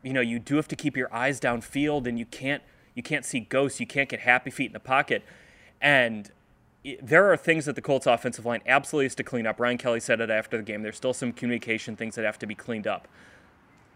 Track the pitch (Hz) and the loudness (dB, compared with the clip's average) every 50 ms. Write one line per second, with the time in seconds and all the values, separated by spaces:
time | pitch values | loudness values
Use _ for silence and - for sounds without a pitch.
0 | - 131 135 131 120 117 117 120 113 - 143 151 151 - - - - 143 - 131 | -6 -2 0 0 2 0 0 -4 -2 0 0 0 0 -2 -4 -4 -4 -2 -2 -2
1 | 123 - 113 117 127 139 139 - - 123 120 117 - - - 139 147 151 147 143 | -2 -2 -2 -2 0 0 0 0 0 0 0 -2 -4 -6 -2 0 0 2 0 0
2 | 123 123 117 117 113 - - - 131 139 143 135 - _ _ _ _ _ _ 123 | 0 -2 -2 -4 -6 -8 -10 -6 -4 -4 -4 -4 -8 _ _ _ _ _ _ -12
3 | 120 - 151 139 - - - 123 104 - 127 131 143 131 - - 117 - - 139 | -6 -4 -4 -4 -2 -4 -4 -4 -4 0 2 2 2 2 0 -4 -8 -4 -2 -2
4 | 135 - 127 107 - 123 123 127 - 135 - - 131 110 107 107 - 127 131 139 | -2 -2 -4 0 2 4 4 4 2 -2 -6 -6 -6 -6 -8 -10 -2 0 2 2
5 | 147 - 120 101 - - - - - - - - - - _ _ 139 147 143 131 | 2 2 -2 -2 -4 -8 -20 -20 -20 -20 -20 -20 -20 -20 _ _ 4 6 6 6
6 | 120 117 110 107 101 - - _ _ _ _ _ _ _ _ _ - 139 131 - | 4 2 0 -6 -10 -14 -20 _ _ _ _ _ _ _ _ _ -14 -14 -12 -12
7 | 135 110 151 175 202 196 175 143 - 170 160 160 135 147 127 - - - 139 127 | 0 4 6 8 8 8 6 4 4 2 2 2 0 -2 -4 -4 0 0 0 2
8 | - 131 117 - - 123 - - 110 120 120 107 - - 131 143 - - 160 147 | 4 4 4 4 2 -2 -6 -4 -4 -4 -4 -2 2 4 4 4 4 2 0 0
9 | 135 127 - - - - 131 120 110 110 107 - 120 120 123 120 - 123 117 117 | 0 0 -2 -4 -6 -4 -4 -2 -2 -2 0 0 0 0 0 0 0 0 0 0
10 | - - 117 110 117 110 110 110 110 - 120 110 104 110 104 104 110 107 - - | 2 0 0 2 2 2 0 0 0 -2 -4 -4 -4 -6 -6 -6 -6 -8 -6 -2
11 | - 131 123 - 131 120 117 - 127 120 120 113 - 117 110 104 - 117 107 - | -2 -2 -2 -2 -4 -6 -4 -4 -2 -2 -2 -2 -2 -2 -4 -4 -4 -8 -8 -8
12 | 113 110 - 117 107 107 107 - 113 104 104 - - 127 113 107 98 107 95 - | -8 -8 -4 -2 -2 -2 -2 -4 -8 -10 -10 -10 -8 -6 -6 -4 -4 -4 -4 -4
13 | - - - - - - - - - - _ _ _ _ _ _ _ _ _ | -8 -14 -20 -20 -20 -20 -20 -20 -20 -20 _ _ _ _ _ _ _ _ _